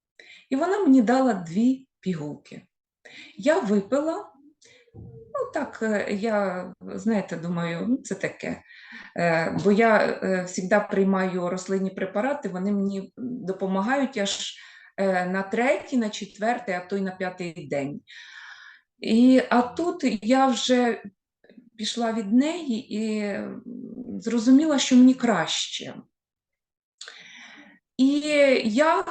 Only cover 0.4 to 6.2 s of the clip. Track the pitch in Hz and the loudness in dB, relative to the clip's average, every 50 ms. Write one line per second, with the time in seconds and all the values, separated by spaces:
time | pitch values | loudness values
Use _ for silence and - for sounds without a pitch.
0.4 | _ - 262 269 330 359 403 415 381 277 262 262 208 208 254 262 262 247 208 185 | _ -4 -4 -2 0 0 0 2 4 6 6 6 6 4 4 4 4 2 0 -2
1.4 | 170 160 165 208 240 262 262 - - _ _ _ - 185 175 151 147 147 - - | -4 -4 -2 2 2 2 2 0 -4 _ _ _ -6 -6 -4 -4 -6 -10 -10 -14
2.4 | _ - - - - _ _ _ _ _ _ _ - - - - - - - - | _ -20 -20 -20 -20 _ _ _ _ _ _ _ -20 -20 -20 -20 -20 -20 -10 -2
3.4 | 190 285 320 381 247 196 214 202 190 - 254 285 302 320 330 415 - - _ _ | 2 2 2 2 2 2 2 2 2 0 0 0 0 -2 -4 -6 -8 -14 _ _
4.4 | _ _ _ _ _ - _ _ _ _ - - - - - - - - - 554 | _ _ _ _ _ -20 _ _ _ _ -20 -20 -18 -18 -18 -20 -16 -10 -6 -6
5.4 | - - - 311 262 - - - 226 220 208 196 - - 208 190 | -6 -4 -6 -6 -6 -8 -8 -6 -2 -2 -2 -2 -2 -4 -4 -4